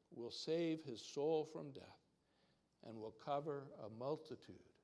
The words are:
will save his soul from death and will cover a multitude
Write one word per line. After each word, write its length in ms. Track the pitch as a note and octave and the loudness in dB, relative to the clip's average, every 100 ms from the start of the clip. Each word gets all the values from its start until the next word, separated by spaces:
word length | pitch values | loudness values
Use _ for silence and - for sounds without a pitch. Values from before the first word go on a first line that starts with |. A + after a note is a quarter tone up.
| _ | _
will 180 | - A#2 | -6 -4
save 540 | - - E3 E3 D#3+ | -2 2 4 6 2
his 160 | C#3+ A2 | 0 -6
soul 440 | - C#3+ D3+ D#3+ | -4 2 6 6
from 280 | D3 E3 D3 | 4 -2 -6
death 280 | C3 - - _ _ _ _ _ _ _ _ | -8 -12 -16 _ _ _ _ _ _ _ _
and 180 | A#2 A2+ | -10 -6
will 120 | A2 | -6
cover 540 | A2 - C#3+ D3+ C#3+ C3+ A3+ | -4 2 2 2 -2 -4 -8
a 80 | G#2+ | -8
multitude 800 | A2 C3 D#3 - B2 - F2+ - - | -2 0 0 -2 -10 -10 -14 -16 -20